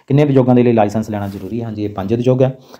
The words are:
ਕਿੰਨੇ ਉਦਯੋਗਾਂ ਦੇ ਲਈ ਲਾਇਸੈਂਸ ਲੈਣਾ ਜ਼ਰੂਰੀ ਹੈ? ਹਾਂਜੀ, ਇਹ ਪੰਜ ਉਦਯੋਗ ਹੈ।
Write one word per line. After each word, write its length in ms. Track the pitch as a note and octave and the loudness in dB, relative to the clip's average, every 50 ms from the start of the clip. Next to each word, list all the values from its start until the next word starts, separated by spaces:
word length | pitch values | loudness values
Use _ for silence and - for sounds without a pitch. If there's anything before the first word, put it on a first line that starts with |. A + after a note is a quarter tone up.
| _ - | _ -2
ਕਿੰਨੇ 160 | C3+ C#3+ D3+ | 0 2 2
ਉਦਯੋਗਾਂ 320 | C#3+ C3+ C3+ B2+ B2 B2+ | 4 4 2 4 4 4
ਦੇ 80 | B2 A#2+ | 4 4
ਲਈ 100 | B2 A#2 | 4 4
ਲਾਇਸੈਂਸ 360 | A2+ G#2 G#2 G#2+ A2+ G#2+ A2 | 2 2 0 0 -4 -6 -6
ਲੈਣਾ 180 | G#2+ G2+ G2+ G2 | -6 -6 -6 -8
ਜ਼ਰੂਰੀ 340 | G2 F#2+ F#2 F#2+ A2 A#2 | -10 -10 -10 -10 -10 -8
ਹੈ? 40 | A#2 | -8
ਹਾਂਜੀ, 180 | A2+ G#2+ G#2 G#2 | -8 -8 -8 -8
ਇਹ 60 | G2+ | -6
ਪੰਜ 240 | G2+ G2 F#2+ G2 A2+ | -6 -6 -4 -2 -2
ਉਦਯੋਗ 280 | A#2 A#2+ B2+ B2+ B2+ | 0 0 0 2 2
ਹੈ। 160 | C3 C3 - - _ _ - - | 0 -2 -2 -6 _ _ -20 -8